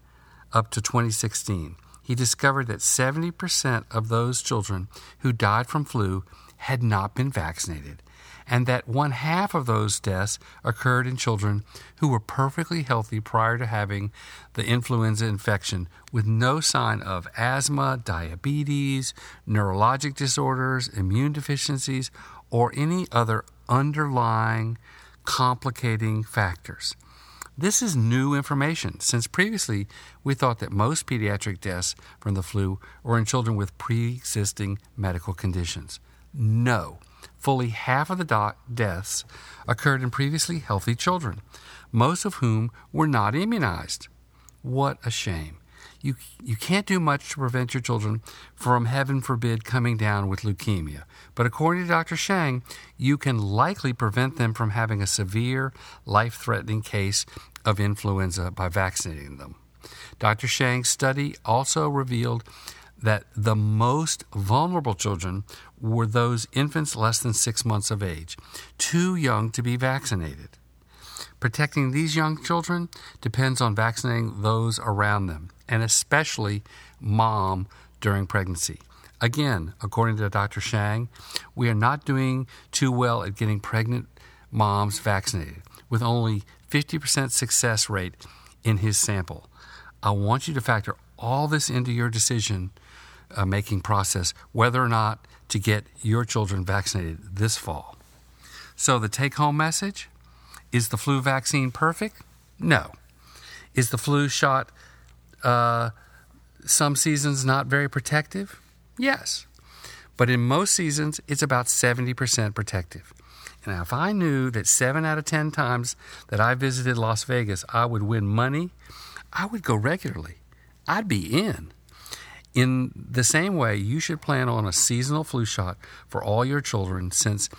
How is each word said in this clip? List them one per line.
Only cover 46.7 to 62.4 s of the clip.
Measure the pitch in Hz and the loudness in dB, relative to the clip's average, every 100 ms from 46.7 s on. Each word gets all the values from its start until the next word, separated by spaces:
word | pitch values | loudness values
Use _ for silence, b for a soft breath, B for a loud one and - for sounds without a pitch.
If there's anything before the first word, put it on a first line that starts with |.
| 190 196 | 0 2
do | 185 | 2
much | 156 143 - | 2 0 -2
to | - | -4
prevent | 131 127 123 | -2 0 -2
your | 131 | -4
children | 120 117 107 110 B B B | -2 -2 0 -4 B B B
from, | B 123 123 | B 2 4
heaven | 117 135 135 135 | 4 0 0 0
forbid, | 120 120 117 113 | 0 0 0 -2
coming | - 123 120 113 | -2 0 0 2
down | 107 104 98 | 2 2 0
with | 95 | -2
leukemia. | 107 95 - 95 78 71 - B B | -2 -2 -2 -2 -2 -10 -16 B B
But | - 120 | -2 -2
according | - 156 180 | 2 0 0
to | 175 | 0
Doctor | 165 165 | 0 0
Shang, | 165 - 190 151 123 - B B B | -4 0 2 2 0 -4 B B B
you | 127 143 | 2 2
can | 139 117 | 2 0
likely | 98 104 151 202 135 | 2 2 2 0 -2
prevent | 120 110 101 131 127 | 0 0 2 0 2
them | 117 | 0
from | 110 110 | 2 0
having | 104 113 104 | 0 0 0
a | 98 | 0
severe, | - 95 107 123 131 131 - B B - | 0 0 0 0 0 -4 -6 B B 0
life-threatening | 104 117 - - 104 104 110 | 2 2 -2 -2 -2 0 -4
case | - 104 98 98 - B B B | -2 -2 0 -2 -4 B B B
of | 113 101 | 0 2
influenza | 101 101 104 95 92 87 90 | 2 0 0 0 0 -2 -4
by | 90 90 | -4 -2
vaccinating | 98 92 - 87 78 69 69 | 0 0 -2 -6 -8 -12 -14
them. | - - _ - B B B B | -16 -18 _ -20 B B B B
Doctor | 110 110 127 | 2 2 0
Shang's | - 131 127 120 | 0 2 2 0
study | - 135 139 143 - | 0 0 0 -2 -4
also | - 117 135 160 151 | -2 0 0 0 0
revealed | 139 131 120 120 117 | 0 0 0 0 -2